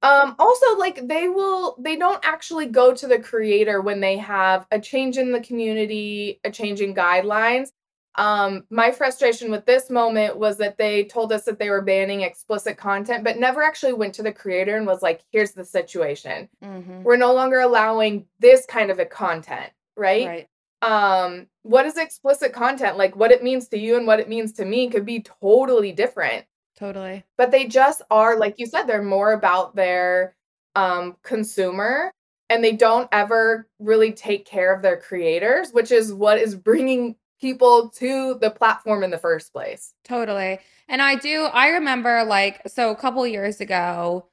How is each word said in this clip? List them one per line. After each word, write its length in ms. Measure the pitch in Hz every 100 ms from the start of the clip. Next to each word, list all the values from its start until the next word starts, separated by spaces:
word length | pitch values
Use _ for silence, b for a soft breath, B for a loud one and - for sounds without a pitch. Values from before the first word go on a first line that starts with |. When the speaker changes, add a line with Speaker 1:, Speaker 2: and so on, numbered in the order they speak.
Speaker 1:
Um, 320 | 269 277 277 233
also, 400 | 359 508 523 403
like, 300 | 370 - 247
they 220 | 311 359
will, 480 | 381 392 381 359 -
they 160 | 262 311
don't 280 | 359 392 -
actually 400 | 320 - 330 294
go 280 | 240 254
to 140 | 254 277
the 120 | 240
creator 640 | 233 226 214 208 214 202
when 180 | 196 202
they 160 | 196 196
have 480 | 208 202 190 190 185
a 80 | 214
change 380 | 214 269 262 254
in 140 | 254
the 80 | 247
community, 1000 | 233 240 226 220 214 214 208 208 208 -
a 80 | 214
change 300 | 208 214 202
in 120 | 202 190
guidelines. 760 | 175 180 202 208 226 247 269 _ _ _ _ -
Um, 500 | 208 208 202 196 -
my 220 | 226 233
frustration 600 | 254 269 254 254 226 233
with 140 | 214 208
this 240 | 254 254
moment 480 | 247 233 220 214 -
was 200 | 214 208
that 200 | 208 202
they 280 | 214 208 208
told 260 | 240 220
us 140 | 214 214
that 140 | 214
they 100 | 208
were 120 | 196
banning 400 | 196 190 190 202
explicit 560 | 185 - - 208 220 208
content, 460 | 202 196 208 240
but 140 | 220 220
never 240 | 247 262
actually 300 | 311 311 277
went 200 | 240 208 196
to 80 |
the 100 | 214
creator 420 | 208 202 185 190 214
and 100 | 214
was 160 | 185
like, 200 | 180 165 _
"Here's 200 | 214 202
the 100 | -
situation. 840 | 180 190 170 185 156 143 135 - - _
Speaker 2:
Mm-hmm. 420 | 202 190 180 185
Speaker 1:
We're 120 | 185 240
no 180 | 247
longer 280 | 254 262 262
allowing 640 | 247 240 220 226 220 208 - _
this 260 | 240 262 -
kind 260 | 233 202
of 80 | 185
a 60 | 170
content," 680 | - 196 165 160 131 - _ _ -
right? 320 | 202 190 175
Speaker 2:
Right. 200 | 170 - _ _ _
Speaker 1:
Um, 680 | 226 214 202 190 180 175 - _
what 220 | 220 240 285
is 100 | 320
explicit 540 | 320 - 269 277 277
content? 460 | 240 240 277 226 185
Like, 180 | 190 196
what 160 | 220
it 120 | 247
means 260 | 247 262 240
to 80 | 214
you 180 | 220 240
and 100 | 226
what 140 | 220
it 80 | 208
means 240 | 226 220
to 120 | - 190
me 240 | 226 247
could 160 | 226 202
be 160 | 233
totally 720 | 220 _ 196 220 262 247 208
different. 500 | 170 240 - 147 113 - _ _ _
Speaker 2:
Totally. 460 | 202 196 190 190 _ _
Speaker 1:
But 140 | 247
they 140 | 269 262
just 340 | 233 269 302 -
are, 260 | 214 220 226
like 180 | 208 208
you 80 | 233
said, 220 | 311 269
they're 160 | 214
more 280 | 202 196 208
about 440 | 214 208 180 185 196
their, 580 | 185 180 180 185 185 _ _ _ _ -
um, 400 | 190 180 180 180
consumer, 880 | - 220 214 - 185 185 208 269 359 _ _ _ _
and 120 | 233
they 100 | 233
don't 340 | 220 226 233 247
ever 560 | 208 202 226 226 226 - _
really 320 | 208 220 220
take 340 | 220 214 202 -
care 280 | 208 180
of 80 | 190
their 160 | 190 175
creators, 760 | - 180 165 165 208 285 349
which 200 | 233 226
is 200 | 240 220
what 260 | 196 208 214
is 160 | 220 190
bringing 600 | 214 240 262 254 240 226 _ _
people 500 | 262 254 254 240 233
to 460 | - 254 269 262 247
the 140 | 220
platform 520 | 214 226 226 - 208
in 60 | 190
the 60 | 165
first 340 | 170 160 -
place. 400 | - - - - _
Speaker 2:
Totally. 560 | _ 247 220 202 190 190 b b b
And 140 | 262
I 140 | 277 277
do, 280 | 285 311 311
I 160 | 240 277
remember, 540 | 339 302 254 240 233
like, 380 | 226 202 196 196 -
so 220 | - 233
a 40 | 214
couple 300 | 269 247 247
years 320 | 208 202 208
ago 680 | 202 185 175 175 175 180 -